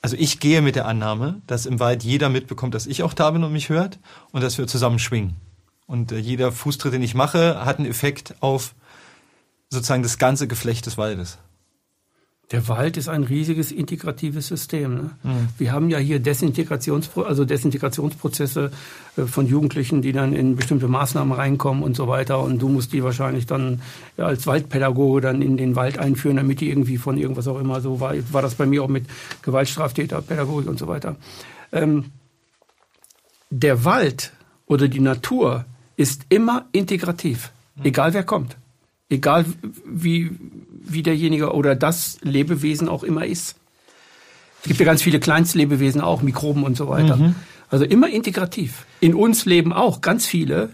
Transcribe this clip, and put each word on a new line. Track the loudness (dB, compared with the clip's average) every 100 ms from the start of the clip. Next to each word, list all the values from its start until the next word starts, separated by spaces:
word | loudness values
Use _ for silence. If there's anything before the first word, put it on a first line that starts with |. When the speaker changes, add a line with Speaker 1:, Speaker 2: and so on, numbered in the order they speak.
Speaker 1:
also | -2 0
ich | 0 0
gehe | 2 4
mit | 4 0
der | -2
Annahme, | -2 -2 -2 -4 -6 -6
dass | -6 -2
im | 0
Wald | 0 0
jeder | -2 0 2
mitbekommt, | 0 -4 -8 -6
dass | -6 -6
ich | -4
auch | -4
da | 2 2
bin | 2
und | -2
mich | -4 -2
hört | 0 -2 -6 -20 -20 _
und | -4
dass | -2 -2
wir | -4
zusammen | 0 2 2
schwingen. | 0 -2 -4 -8 -14 _ _ _ _
Und, | -6 -4
äh, | -6
jeder | -6 -2 -2
Fußtritt, | -2 -6 -4 -4
den | -2
ich | -2
mache, | 0 0 2 2 0
hat | -4 -2
einen | -4
Effekt | -2 -2 -4 -16 -4
auf | -2 -2 -4 _ _ -20 -20 _ _ _ _ _ _
sozusagen | -6 0 0
das | 0 2
ganze | 2 2 -2
Geflecht | -4 -2 -4 -6
des | -6
Waldes. | -4 -4 -8 -12 _ _ _ _ _ _ _ _ _ _ _
Speaker 2:
Der | -4 -2
Wald | -2 -2 -4
ist | -4
ein | -4
riesiges | -2 -2 0 0 0
integratives | -4 -6 -6 -6 -4 -4 -4 -6
System, | -8 -4 -4 -2
ne? | -4 -6 -8
Speaker 1:
Mhm. | -4 -2 -2 -2
Speaker 2:
Wir | -2
haben | 2 2
ja | 2
hier | 0 0
Desintegrationspro-, | 0 0 0 0 -2 -4 -2 -2 -2 -6
also | -2 0
Desintegrationsprozesse, | 0 2 0 0 -4 -2 -6 -4 -6 -4 -4 -2 -4 -6 -18 -20 -12 -4
äh, |
von | -4 0 2
Jugendlichen, | 2 2 0 0 0
die | 0
dann | 0 0
in | 2 2 0
bestimmte | 0 0 2
Maßnahmen | 0 0 0 -2
reinkommen | 0 0 0 0 0
und | -2 -2
so | -2
weiter. | -2 0 -2
Und | 0 0
du | 0
musst | 0 0
die | -2
wahrscheinlich | -2 -2 -2 -2 -4
dann, | -2 -2 -4 -8 -18 -16 -4
ja, | -2
als | -2 0
Waldpädagoge | 0 0 0 0 2 4 4
dann | 2 0
in | 2 2
den | 2 0
Wald | 0 0
einführen, | 0 0 0 2
damit | 2 0
die | 0
irgendwie | 0 0 -2
von | -2 -2
irgendwas | -2 -4 -4
auch | -2
immer | -2 -2
so | -4 -4
war. | -2 -4 -2
War | 0
das | 0
bei | 0 2
mir | 2
auch | 2
mit | -2 -4 -14 -16 -10
Gewaltstraftäterpädagogik | -2 0 0 -2 -4 -2 -4 -4 -4 -4 -2 -2 -4
und | -6
so | -6
weiter. | -6 -6 -10 -16 -20 -20 -20 -6
Ähm, | 0 2 0 -2 -14 _ _ _ _ _ _ _ _ _ _ _ _ _
der | 0 2 4 4
Wald | 4 2 -2 -12 _ _ _ _
oder | 2 4
die | 4
Natur | 2 2 -2 2 2 0 -6 -16 _ -2
ist | -2 -2 2
immer | 4 4 0 0
integrativ, | -2 0 -2 -2 -4 -4 -4 -8 _ _ -2
Speaker 1:
Mhm. | 0
Speaker 2:
egal | 2 2
wer | 2
kommt, | -2 -4 -4 -12 _ _ _ _ _
egal | 0 4 4 4 -4 -10 -14 -10
wie, | -4 0 0 -2 -8 -16 -20 -20 -20 -8
wie | -2
derjenige | 0 2 2 2 0
oder | 2 2 4
das | 2 0 -4 -6
Lebewesen | -2 0 2 0 0 0 -2
auch | -2
immer | -2 -2 -2
ist. | -4 -8 -14 _ _ _ _ _ -20 -20 -20 _ _
Es | -2
gibt | 4
ja | 6
ganz | 6
viele | 4 2
Kleinstlebewesen | 4 4 4 4 2 4 2 2
auch, | 2 2
Mikroben | 0 0 -2 0
und | 0 -2
so | 0
weiter. | 4 4 6
Speaker 1:
Mhm. | 4 4 -4 -20 0
Speaker 2:
Also | 2 6
immer | 6 6
integrativ. | 2 -2 -2 -4 -4 -6 -6 -18 2
In | 4 6
uns | 4 4 4
leben | 4 4
auch | 2 2 2
ganz | 0 0 0
viele | 0 2 0 -2